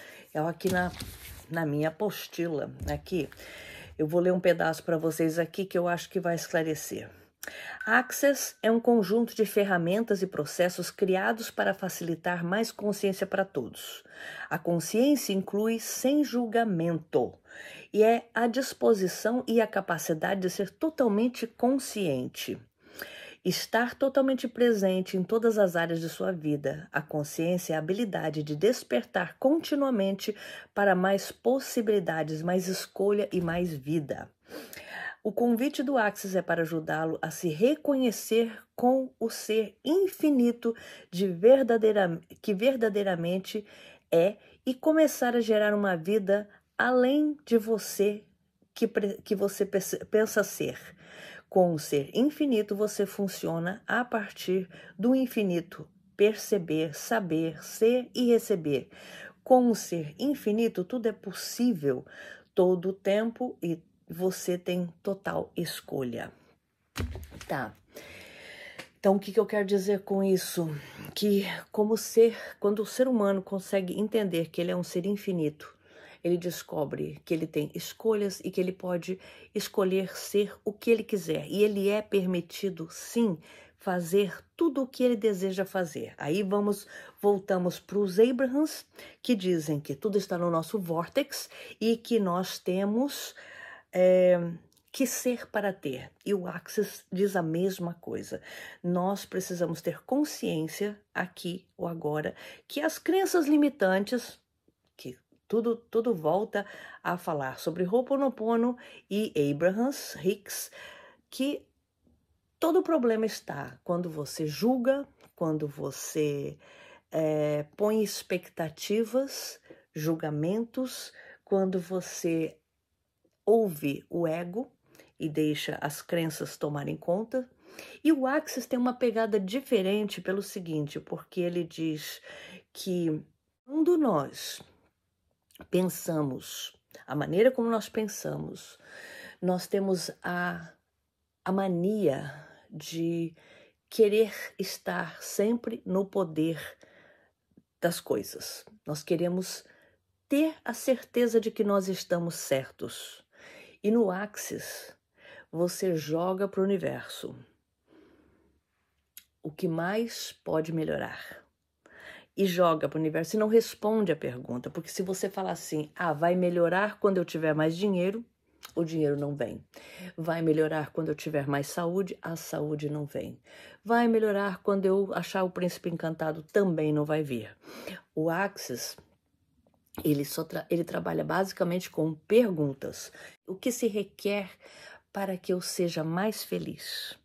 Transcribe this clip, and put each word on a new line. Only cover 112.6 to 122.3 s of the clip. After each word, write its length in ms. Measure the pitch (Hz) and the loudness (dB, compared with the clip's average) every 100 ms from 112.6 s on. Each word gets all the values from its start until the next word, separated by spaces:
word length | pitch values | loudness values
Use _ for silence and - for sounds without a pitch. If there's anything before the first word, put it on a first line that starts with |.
| 330 339 | 4 4
problema 420 | 370 320 240 220 220 | 4 4 4 2 0
está 540 | - - 147 131 - | -2 -8 -8 -10 -10
quando 280 | - 175 175 | -4 -2 -2
você 360 | 156 143 - 156 | -6 -8 -4 -4
julga, 640 | 143 208 262 247 269 277 _ - | 0 2 2 2 0 -2 _ -20
quando 320 | _ 165 156 151 | _ -2 -2 -4
você, 920 | 147 143 139 - 156 151 143 143 147 - - - - _ | -6 -8 -8 -6 -2 0 -2 -6 -10 -18 -20 -20 -20 _
é, 560 | 160 156 151 151 147 147 - | -2 0 2 0 0 -4 -2
põe 260 | 208 220 | 0 2
expectativas, 1600 | 202 - - 180 - - 165 151 - 208 220 247 269 - - - _ - _ - | 0 -4 -6 -6 -6 -6 -6 -6 -2 0 2 0 -2 -4 -12 -14 _ -20 _ -4
julgamentos, 1200 | 156 160 160 147 160 208 233 - 254 - - - - - _ | -2 -2 -2 -2 0 0 -2 -4 -6 -8 -14 -18 -20 -20 _
quando 340 | 196 190 190 | 2 2 0
você 800 | 175 190 175 - 175 | -2 -6 -6 -6 -2